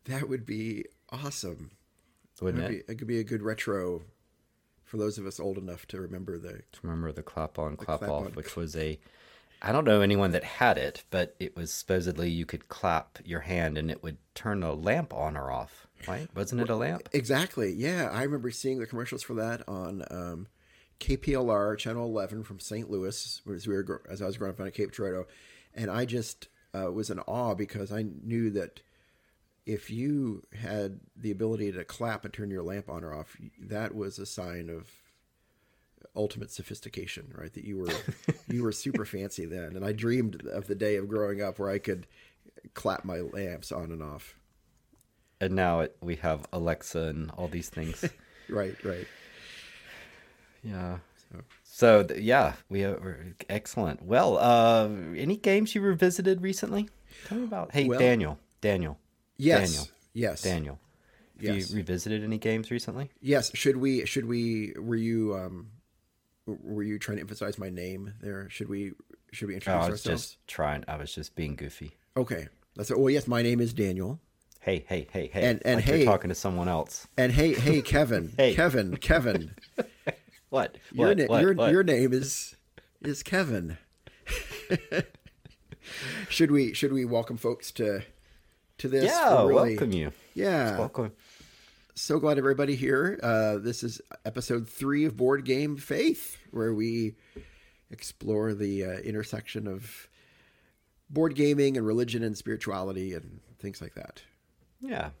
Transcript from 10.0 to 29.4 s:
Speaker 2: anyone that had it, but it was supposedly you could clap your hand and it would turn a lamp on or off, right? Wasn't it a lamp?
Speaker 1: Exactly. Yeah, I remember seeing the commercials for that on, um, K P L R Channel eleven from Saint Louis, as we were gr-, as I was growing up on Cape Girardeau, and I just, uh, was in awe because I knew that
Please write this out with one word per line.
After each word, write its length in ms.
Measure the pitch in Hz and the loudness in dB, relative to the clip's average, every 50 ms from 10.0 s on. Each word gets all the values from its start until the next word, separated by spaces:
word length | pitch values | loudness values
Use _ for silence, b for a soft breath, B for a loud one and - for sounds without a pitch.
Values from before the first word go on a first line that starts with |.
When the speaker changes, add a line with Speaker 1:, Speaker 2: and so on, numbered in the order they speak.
Speaker 2:
anyone 280 | 101 98 104 101 101 92 | 8 6 6 4 4 4
that 120 | 82 87 - | 2 0 -2
had 340 | - - - 127 120 98 - | -4 0 4 6 6 6 4
it, 240 | 67 71 - - - _ | 0 -4 -6 -8 -10 _
but 240 | - 92 87 - - _ | -2 -2 -2 -2 -4 _
it 160 | 92 - - | -10 -8 -6
was 160 | - 85 80 | -8 -8 -8
supposedly 580 | - - - - 95 90 85 90 80 76 87 87 | -8 -8 -2 0 0 2 2 0 -2 0 -2 0
you 160 | 85 85 82 | 0 -2 -4
could 220 | - - 80 - _ | -6 -8 -10 -10 _
clap 500 | - - - 92 82 78 - _ _ - - | -10 -2 0 2 2 2 0 _ _ -20 -12
your 160 | 85 85 80 | -8 -8 -6
hand 360 | 76 85 90 87 85 78 76 | -4 -2 0 0 0 0 0
and 140 | 76 78 80 | -2 -2 -4
it 120 | - - | -6 -6
would 160 | - 80 76 - _ _ _ | -8 -10 -10 -12 _ _ _
turn 280 | - - 110 104 98 | -8 -4 -4 -2 -2
a 100 | 87 80 | -2 -4
lamp 400 | 76 76 80 98 120 170 156 - | -4 -2 0 2 2 2 0 -4
on 240 | - - 73 78 73 | -4 -4 -4 -4 -4
or 140 | 73 67 65 | -6 -6 -6
off, 380 | 65 64 55 - - - - _ _ _ - | -6 -6 -8 -10 -14 -20 -20 _ _ _ -10
right? 220 | - 92 - 156 - - | -8 -8 -8 -8 -10 -6
Wasn't 260 | - 104 - 127 120 | -6 -6 -4 -2 -2
it 100 | 117 117 | 0 0
a 60 | 113 | 0
lamp? 320 | 110 120 147 170 - - - | -2 -2 -4 -4 -6 -8 -4
Speaker 1:
Exactly. 600 | - 143 120 113 135 139 175 190 - 135 110 95 | -4 -2 0 0 0 0 0 -2 -2 -2 -2 -2
Yeah, 360 | 85 98 123 156 185 180 143 101 | -2 -2 -2 -2 -2 -2 -2 -2
I 100 | 78 113 | -2 -4
remember 280 | 131 139 147 135 117 123 | -2 -2 -4 -4 -4 -6
seeing 260 | 113 - - 135 131 131 | -6 -4 -4 -2 -2 -2
the 80 | 113 | -4
commercials 360 | 110 - 117 120 - - - | -6 -6 -8 -6 -6 -8 -10
for 120 | - - 123 | -8 -6 -4
that 340 | 110 110 113 117 117 - - | -4 -2 -4 -4 -6 -8 -8
on, 360 | 98 92 92 82 98 95 76 - | -8 -6 -6 -6 -8 -8 -8 -8
um, 360 | - 90 87 87 85 82 98 - b b b b b b b b b _ | -8 -8 -8 -8 -8 -10 -12 -14 b b b b b b b b b _
K 160 | - - 135 | -2 -2 -2
P 180 | 131 - - 139 | 0 0 0 0
L 140 | 131 127 117 | 2 2 2
R 260 | 107 101 101 107 107 | 2 2 2 0 0
Channel 280 | 104 - 120 113 120 117 | -2 -4 -4 -4 -4 -4
eleven 360 | 117 110 107 95 95 104 110 | -4 -2 -4 -4 -4 -6 -10
from 160 | 107 - 98 95 | -10 -12 -12 -14
Saint 320 | - - 107 110 113 - | -10 -8 -8 -8 -6 -4
Louis, 500 | 104 95 92 95 - - - - - - _ - | -4 -4 -4 -4 -6 -6 -8 -8 -10 -10 _ -10
as 140 | 101 85 - 107 | -10 -6 -4 -2
we 60 | 101 | -2
were 80 | 95 95 | -2 -2
gr-, 120 | - 85 - - - | -4 -6 -8 -8 -12
as 100 | 92 104 | -10 -6
I 40 | 101 | -6
was 100 | 92 95 | -6 -4
growing 180 | 110 104 95 90 | -4 -6 -6 -6
up 60 | - | -6
on 80 | 95 98 | -8 -8
Cape 180 | - - 104 92 | -4 -4 -4 -4
Girardeau, 340 | - - 104 95 90 92 90 b b b b b b b b b _ | -2 -4 -4 -4 -4 -4 -6 b b b b b b b b b _
and 160 | - 113 98 | -6 -4 -2
I 120 | 90 117 127 | -2 -2 -2
just, 440 | 117 117 120 110 - - _ - _ _ _ _ _ - | -2 -2 -4 -4 -6 -10 _ -18 _ _ _ _ _ -8
uh, 160 | 98 95 90 | -6 -4 -4
was 180 | 90 107 107 - | -4 -4 -4 -4
in 100 | 98 90 | -6 -8
awe 340 | - - 101 123 123 113 98 | -6 -4 -4 -2 0 -2 -2
because 380 | 92 104 98 - 104 98 101 | -2 -4 -6 -6 -8 -6 -6
I 100 | 104 107 110 104 76 - - | -4 -6 -6 -6 -8 -10 -6
knew 260 | 113 117 117 113 110 | -4 -2 0 0 0
that 300 | 101 98 85 - _ - _ _ _ _ _ _ _ _ _ _ _ _ | 0 -2 -4 -4 _ -20 _ _ _ _ _ _ _ _ _ _ _ _